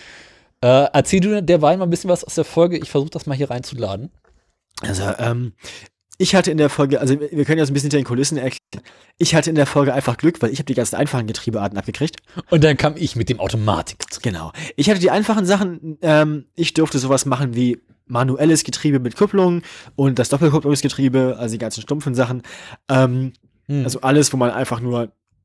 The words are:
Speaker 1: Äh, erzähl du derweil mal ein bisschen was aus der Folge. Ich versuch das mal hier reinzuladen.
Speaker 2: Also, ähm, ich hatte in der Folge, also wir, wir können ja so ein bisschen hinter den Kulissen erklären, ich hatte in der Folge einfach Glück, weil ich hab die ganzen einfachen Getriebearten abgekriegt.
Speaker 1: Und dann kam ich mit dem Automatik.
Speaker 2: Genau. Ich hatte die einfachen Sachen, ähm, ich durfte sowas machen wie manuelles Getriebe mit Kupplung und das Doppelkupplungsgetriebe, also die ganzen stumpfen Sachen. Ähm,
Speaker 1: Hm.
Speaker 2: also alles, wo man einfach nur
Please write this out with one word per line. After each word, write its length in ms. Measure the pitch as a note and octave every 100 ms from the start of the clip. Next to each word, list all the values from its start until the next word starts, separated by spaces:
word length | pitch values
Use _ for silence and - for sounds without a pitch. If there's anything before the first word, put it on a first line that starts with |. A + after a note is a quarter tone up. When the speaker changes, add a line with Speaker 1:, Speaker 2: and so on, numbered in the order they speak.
| - - - _ _ -
Speaker 1:
Äh, 240 | B2 C3 C#3+
erzähl 260 | C#3 - F#3+
du 220 | G3 G#3
derweil 340 | E3+ F3 D3 F#3
mal 80 | F3+
ein 40 |
bisschen 220 | E3+ F#3
was 120 | F3
aus 120 | - -
der 100 | D3+
Folge. 320 | E3 F3 E3
Ich 140 | D3+
versuch 180 | C#3+ D3+
das 160 | E3 D3
mal 100 | C3+
hier 140 | C#3
reinzuladen. 600 | B2 - B2 G2+ G2 D3 _ _ _ _ _ _ -
Speaker 2:
Also, 220 | - F#2+ G2 -
ähm, 360 | A#2 A#2+ A#2+ - - - - _ _ -
ich 160 | F#3 F#3+
hatte 160 | F3
in 60 | D#3
der 120 | D3
Folge, 320 | - C#3 C#3
also 180 | C3 C#3+
wir, 120 | D3
wir 120 | D#3
können 140 | C#3+ D#3+
ja 80 | C#3
so 60 |
ein 20 |
bisschen 160 | C#3 C#3+
hinter 80 | C#3+
den 80 | B2
Kulissen 320 | B2 C#3+ D3
erklären, 480 | B2+ - _ - - _ _ -
ich 160 | E3
hatte 160 | D#3+ D#3+
in 60 | D#3
der 100 | C#3
Folge 280 | C#3+ C#3
einfach 220 | C3+ C3 A#2
Glück, 240 | D#3+ -
weil 100 | A2+
ich 80 | -
hab 80 | C#3
die 60 | B2
ganzen 200 | A2+ -
einfachen 300 | D3 B2+ G#2+
Getriebearten 520 | A2 - A2 G2+ G2+
abgekriegt. 400 | - - D#3 - _ F3+ -
Speaker 1:
Und 120 | D#3+
dann 140 | D3+ C#3
kam 180 | D3+ D#3
ich 180 | D#3+ A#2
mit 140 | -
dem 100 | -
Automatik. 580 | F#2+ A2+ G#2+ D#2+ - - - -
Speaker 2:
Genau. 320 | B2 E2+ D#2+ - D#3 -
Ich 140 | G#3+
hatte 100 | G3
die 100 | F3
einfachen 380 | F3 G#3+ G#3+ F3+
Sachen, 500 | G3 G3 E3 D#3 D3+
ähm, 420 | E3 D3+ D#3 D3+ - -
ich 200 | D#3+ -
durfte 240 | D#3+ C#3
sowas 260 | C3 C3+ C#3
machen 300 | B2+ C3+ A#2
wie 260 | B2 A#2+ _ _ -
manuelles 580 | A#2+ C3 C3 D3+ D#3
Getriebe 360 | - - D3+ C#3
mit 160 | A#2+ -
Kupplung 460 | G#3 G3 F3+ F3 - - - -
und 220 | C#3 B2+
das 120 | A#2
Doppelkupplungsgetriebe, 1080 | C#3 D#3+ D3+ C#3+ C#3+ C3+ - C3+ C3 B2+ A#2
also 160 | A#2+
die 60 | A2+
ganzen 220 | A2+ A2
stumpfen 340 | - D3 D3 B2
Sachen. 280 | A#2+ B2+ - - - - -
Ähm, 440 | C3 C3 B2+ C3 - _ _ -
Speaker 1:
Hm. 160 | C#3+
Speaker 2:
also 180 | B2+ B2+
alles, 320 | C3 D3 C#3
wo 40 | C3
man 120 | A#2+
einfach 300 | G#2+ C3 A2+
nur 320 | B2 A#2+ A#2 _ _ _